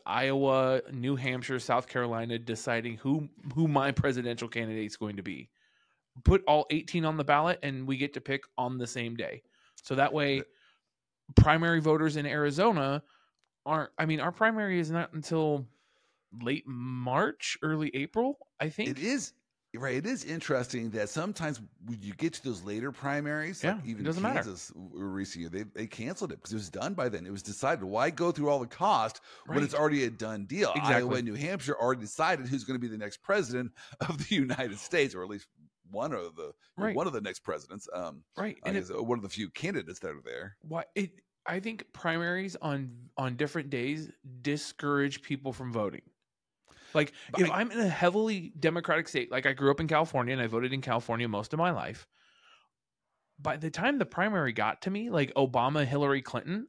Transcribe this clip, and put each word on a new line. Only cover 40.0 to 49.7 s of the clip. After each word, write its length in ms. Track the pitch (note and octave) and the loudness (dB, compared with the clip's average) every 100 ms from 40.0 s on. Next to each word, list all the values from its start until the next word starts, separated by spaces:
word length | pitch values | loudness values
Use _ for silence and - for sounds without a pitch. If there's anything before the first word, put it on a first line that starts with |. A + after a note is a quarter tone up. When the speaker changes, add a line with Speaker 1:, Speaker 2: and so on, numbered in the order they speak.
Speaker 2:
that 100 | F2+ | -10
are 100 | D2 | -10
there. 320 | A1+ A#1+ F#2+ G2+ | -10 -12 -12 -16
Speaker 1:
Why, 220 | D#3 E3 - - | -10 -10 -6 -6
it, 140 | F#3+ F#3+ _ _ - | -6 -8 _ _ -6
I 140 | F3 | -6
think 320 | G#3+ A3 - | -6 -10 -14
primaries 640 | - E3+ E3 E3+ F3+ F#3+ E3+ | -4 -2 0 0 -2 -4 -6
on, 340 | D#3 C#3 C3 A#2+ B2 - | -4 -4 -4 -10 -12 -4
on 200 | C3 B2 | -4 0
different 340 | D3 E3+ C#3 | -2 -2 -4
days 400 | C3 B2+ D#3 D#3 - C3+ B2+ | -2 -2 -4 -8 -14 -18 -6
discourage 840 | C3 D3 - - D3 C#3+ C#3 C3+ | -2 -2 -4 -6 0 2 2 -2
people 300 | - C3+ C3+ | -6 -4 -4
from 200 | A#2+ B2+ | -6 -4
voting. 300 | A2+ G2+ - - _ _ _ _ _ _ - - | 0 -2 -4 -16 _ _ _ _ _ _ -20 -2
Like, 180 | D#3 D3 - - | 0 0 -4 -8
Speaker 2:
But 100 | - | 2
Speaker 1:
if 80 | F3 | 4
Speaker 2:
I 100 | F#3 | 4
Speaker 1:
I'm 100 | A#3 | 0
in 80 | A3 | 2
a 80 | G3+ | 0
heavily 640 | D3 F3+ G3 A3 G3+ E3 D3 | 4 4 4 2 0 -4 0
Democratic 500 | D#3+ E3+ E3 D#3+ E3 | 0 2 2 0 2
state, 220 | C#3 A#2+ | -2 0
like, 160 | B2+ C3+ | 2 2
I 60 | |
grew 180 | C3 C#3 | 4 4